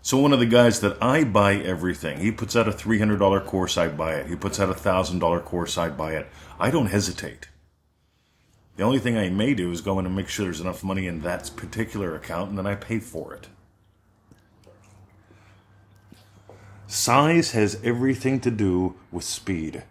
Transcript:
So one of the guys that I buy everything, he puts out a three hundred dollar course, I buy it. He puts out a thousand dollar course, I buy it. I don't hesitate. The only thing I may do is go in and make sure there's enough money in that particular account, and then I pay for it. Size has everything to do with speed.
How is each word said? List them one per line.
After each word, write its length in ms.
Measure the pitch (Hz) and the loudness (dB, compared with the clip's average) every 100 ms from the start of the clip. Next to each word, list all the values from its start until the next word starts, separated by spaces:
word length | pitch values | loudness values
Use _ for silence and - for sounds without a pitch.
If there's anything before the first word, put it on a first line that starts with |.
| - | 2
So 100 | 131 | 4
one 140 | 143 | 6
of 60 | 135 | 6
the 80 | 120 | 6
guys 320 | 120 120 - | 8 8 6
that 200 | 101 - | 0 2
I 220 | 120 147 | 2 4
buy 320 | 139 104 101 101 | 4 6 6 4
everything, 640 | 78 87 90 90 80 71 | 0 -2 -2 -2 -6 -2
he 100 | 98 | -2
puts 240 | 110 110 | -2 0
out 140 | 117 110 | 2 2
a 40 | |
three 280 | 98 104 110 | -2 -2 2
hundred 180 | 107 101 | 2 4
dollar 220 | 98 98 | 4 2
course, 360 | - 95 90 - | 0 -2 0 0
I 120 | 85 | 0
buy 260 | 76 80 | 0 -4
it. 140 | 78 78 | -4 -4
He 80 | 87 | -6
puts 240 | 98 - | -6 -2
out 100 | 95 | -2
a 40 | |
thousand 440 | 92 101 92 87 90 | 0 0 0 0 0
dollar 220 | 85 87 | 0 0
course, 360 | - 87 85 - | -2 -6 -4 -2
I 120 | 85 | -4
buy 240 | 69 80 | -4 -6
it. 160 | 78 - - - - | -6 -8 -18 -20 -2
I 100 | 101 | 0
don't 160 | 156 107 | 2 2
hesitate. 640 | 101 90 - 73 - - _ _ _ _ _ _ _ _ _ _ _ _ - | 0 -2 -6 -12 -14 -20 _ _ _ _ _ _ _ _ _ _ _ _ -2
The 80 | |
only 160 | 101 135 | 2 2
thing 160 | 127 113 | 2 0
I 140 | 95 | 0
may 220 | 95 117 | 0 0
do 200 | 127 87 | 0 -2
is 80 | 85 | -4
go 180 | 87 95 | -2 -2
in 80 | 92 | -2
and 80 | |
make 140 | 95 92 | -4 -6
sure 160 | - | -4
there's 160 | 98 80 | -4 -4
enough 240 | 90 87 | -8 -6
money 240 | 95 95 92 | -6 -4 -4
in 140 | 85 | -6
that 280 | 82 90 - - | -6 -6 -8 -14
particular 580 | - 110 113 104 92 | -12 -6 -6 -4 -6
account, 360 | 78 - 85 98 | -8 -8 -8 -6
and 60 | 98 | -4
then 120 | 98 | -4
I 80 | 101 | -6
pay 240 | - 113 | -4 -6
for 340 | - 80 - | -6 -12 -12
it. 140 | - - - _ _ _ _ _ _ _ - _ _ - _ _ - - _ _ - - _ _ _ _ _ _ - _ _ - - - - - | -16 -20 -20 _ _ _ _ _ _ _ -20 _ _ -20 _ _ -20 -20 _ _ -20 -20 _ _ _ _ _ _ -20 _ _ -20 -20 -20 -20 -10
Size 640 | - - 127 151 170 160 | -4 4 4 6 4 2
has 300 | 117 104 98 | 2 2 0
everything 560 | 117 120 131 127 131 135 | -2 0 0 0 0 0
to 80 | 123 | 0
do 420 | 110 98 90 92 - - | 0 2 2 0 -4 -12
with 140 | 87 | -10
speed. 580 | - - - 90 80 - - | -8 -8 -6 -4 -6 -10 -16